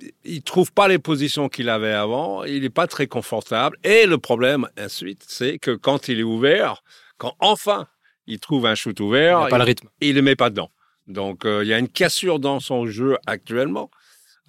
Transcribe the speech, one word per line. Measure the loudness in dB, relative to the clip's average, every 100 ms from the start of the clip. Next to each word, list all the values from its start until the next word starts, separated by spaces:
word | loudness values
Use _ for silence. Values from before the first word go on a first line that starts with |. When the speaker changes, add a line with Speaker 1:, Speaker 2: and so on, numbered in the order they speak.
| -20 -18
Speaker 1:
il | -12 -10
trouve | -2 2 2
pas | 4 4
les | 4
positions | 0 -2 -2 -2 -4
qu'il | -2 -2
avait | 0 0
avant. | 0 0 -2 -4 -6
Il | -6 -4
est | -2
pas | -2 -2
très | -2 -4
confortable. | -6 -6 -6 -4 -2 -2 -2
Et | 4 6 6
le | 4
problème, | 0 2 2 2 -2 -8
ensuite, | -12 -10 -12 -12 -14
c'est | -6 -6 -4
que | -4
quand | -2 0 0 -2
il | -2
est |
ouvert, | -2 2 2 4 0 -4 _ _ _ -12
quand | -10 0
enfin | 0 2 0 -4 -6 _ _ _ -14
il | -12
trouve | -2 0 2
un |
shoot | 0 -2 -4
ouvert, | 0 4 6 4
Speaker 2:
Il | 4
a |
pas | 2
Speaker 1:
il, |
Speaker 2:
le | 2
rythme. | 0 -4 -4
Speaker 1:
il | 0 4
le |
met | 4 4
pas | 0
dedans. | -2 -8 _ _ _ -14
Donc, | -8 -8 -6 -2
euh, | -2
il | 0
y |
a | 0
une | 0
cassure | 0 0 0 -2 0
dans | -2 -4
son | -4 -4 -4
jeu | -2 -2 -2 -4
actuellement, | -8 -6 -4 -2 -4 -8 _ _ _ _ _